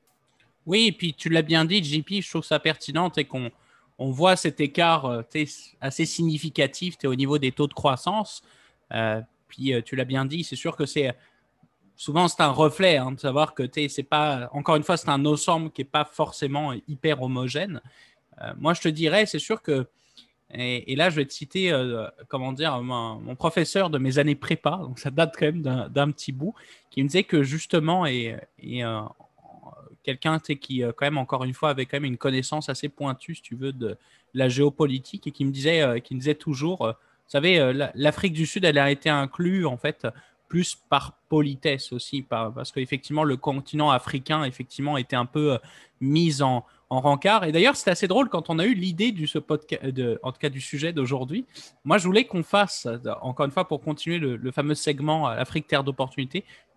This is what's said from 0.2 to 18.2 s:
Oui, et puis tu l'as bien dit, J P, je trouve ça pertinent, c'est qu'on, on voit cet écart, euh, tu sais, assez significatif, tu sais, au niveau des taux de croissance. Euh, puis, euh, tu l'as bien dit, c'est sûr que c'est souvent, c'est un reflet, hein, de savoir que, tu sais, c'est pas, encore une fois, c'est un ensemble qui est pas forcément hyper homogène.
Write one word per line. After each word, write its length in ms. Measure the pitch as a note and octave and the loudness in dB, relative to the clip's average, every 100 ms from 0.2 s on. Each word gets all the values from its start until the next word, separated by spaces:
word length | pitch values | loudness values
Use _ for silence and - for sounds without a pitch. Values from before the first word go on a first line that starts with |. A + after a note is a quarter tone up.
| _ _ _ _ - | _ _ _ _ -2
Oui, 200 | G#3 A3+ | 2 4
et 40 | |
puis 220 | D#3+ E3+ | 2 -6
tu 140 | - E3 | -4 0
l'as 140 | E3 | 2
bien 220 | D3+ D#3+ | 4 2
dit, 200 | D#3+ G3+ | 4 2
J 180 | D3 D#3 | 0 -4
P, 180 | - G3 | -2 -6
je 80 | - | -4
trouve 140 | E3 | -6
ça 160 | - D3+ | -2 0
pertinent, 500 | E3+ D#3 - D3+ F3+ | 0 -2 -4 -2 -2
c'est 80 | D#3 | -2
qu'on, 300 | C3+ C3 B2 - _ _ _ - | -4 -6 -8 -12 _ _ _ -8
on 100 | C3+ | -6
voit 240 | C3 F3+ | 2 4
cet 260 | F#3 D#3+ C#3 | 4 0 0
écart, 440 | D3 F3 E3+ D#3+ | -2 2 4 4
euh, 180 | C3+ A#2+ A2+ | 0 -4 -6
tu 160 | D#3 D3 | -4 -6
sais, 300 | - - - | -6 -20 -8
assez 260 | C3+ - E3 | -8 -2 -4
significatif, 880 | - E3 D3+ D#3+ - C#3 - F3+ | 0 0 0 -4 0 0 0 -8
tu 80 | - | -4
sais, 40 | C3+ | -2
au 80 | |
niveau 240 | B2+ C3+ D3 | 0 0 2
des 140 | C3 | 0
taux 160 | B2+ D3 | 0 -2
de 60 | |
croissance. 680 | - D3 C3 - G#3 G3+ - _ _ _ _ - | 2 0 0 -2 -2 -4 -10 _ _ _ _ -8
Euh, 280 | A2+ A2+ A2 A#2 _ _ | -2 -2 -2 -6 _ _
puis, 280 | - C3 | -6 -2
euh, 60 | B2 | -2
tu 140 | - | -2
l'as 100 | C3 | -4
bien 200 | B2+ C3+ | -2 -2
dit, 180 | C3+ D#3+ | -2 -4
c'est 140 | D#3+ C3 | -8 -6
sûr 180 | E3+ | -6
que 120 | - D3 | -4 -4
c'est 280 | D3+ C3 - _ _ _ _ _ _ _ - | 0 -2 -4 _ _ _ _ _ _ _ -14
souvent, 320 | - D3+ F3+ | -2 2 2
c'est 140 | - | 4
un 80 | D#3 | 2
reflet, 460 | C3 D#3 D3+ F#3 D3 | 6 4 6 4 4
hein, 160 | C3 | 2
de 80 | C3 | -4
savoir 340 | C#3+ C3+ D3+ | -2 0 0
que, 80 | - | 0
tu 200 | B2 - | -4 -2
sais, 60 | C#3+ | -4
c'est 140 | - | -4
pas, 460 | C3 D3+ D3+ C3 B2 | -2 0 2 -2 -6
encore 240 | C#3+ C#3+ D3+ | -4 2 2
une 60 | |
fois, 140 | C#3+ E3+ | 4 0
c'est 120 | - | 2
un 160 | C#3 D3 | 2 4
ensemble 440 | D3 - E3 D#3+ | 2 2 0 0
qui 120 | - | -8
est 20 | |
pas 200 | - D3+ | -4 -2
forcément 680 | D3 - D3+ - C#3 C#3+ D3+ A#2+ - | -2 -2 -4 -2 -4 -2 -4 -6 -10
hyper 340 | C#3+ D#3+ C#3 | -4 -2 0
homogène. 580 | B2+ B2+ B2+ C#3+ G3 D3 - _ - _ | -2 -2 -2 -4 -6 -8 -14 _ -20 _